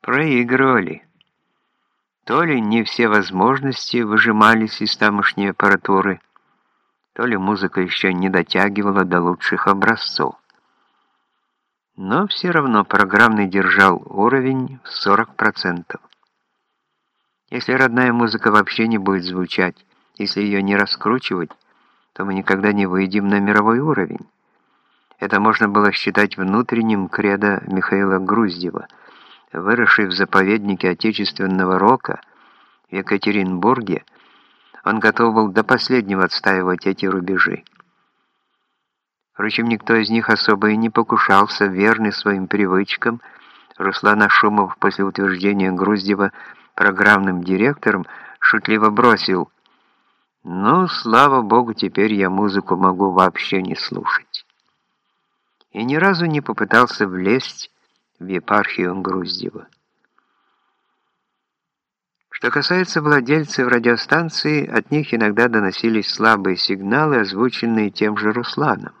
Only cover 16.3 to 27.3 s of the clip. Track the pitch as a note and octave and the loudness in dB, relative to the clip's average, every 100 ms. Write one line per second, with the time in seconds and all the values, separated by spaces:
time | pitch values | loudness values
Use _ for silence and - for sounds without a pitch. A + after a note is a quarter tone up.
16.3 | _ _ _ _ _ _ _ _ _ _ | _ _ _ _ _ _ _ _ _ _
17.3 | _ _ B2 - C3 C3 A#2 B2+ A#2+ A#2 | _ _ -10 -2 2 4 4 4 2 0
18.3 | A2 A#2 G#2 G2 - A2+ A2 G2 F#2+ F2+ | 2 6 6 6 4 0 0 0 -2 -2
19.3 | F#2 F2+ - F#2 - _ _ _ _ G2+ | -6 -4 -2 -2 -4 _ _ _ _ -6
20.3 | - G2+ G2+ G2 G2+ G2 - G#2 B2+ - | -4 -2 -2 0 0 0 -2 -4 -4 -4
21.3 | F2+ E2 - _ _ _ _ _ - G2 | -6 -8 -12 _ _ _ _ _ -10 -6
22.3 | G2 F#2+ F#2+ G#2 G2+ F#2+ F#2 F#2+ G#2 G2+ | -4 -2 0 2 0 0 0 0 0 2
23.3 | G#2 G2 G#2 G#2 A#2 D3+ B2+ F2+ - - | 2 4 4 4 0 0 -2 -4 -8 -16
24.3 | _ _ _ _ _ _ _ _ _ G2 | _ _ _ _ _ _ _ _ _ -4
25.3 | G2+ G#2+ A2 G#2+ G2+ G#2 G2 - G2+ G#2 | 0 2 2 0 2 0 0 -2 0 0
26.3 | - F#2+ G#2 A#2+ A#2 A2+ G#2 F#2 - G2+ | -2 -2 -2 0 -2 0 -2 -2 -2 -2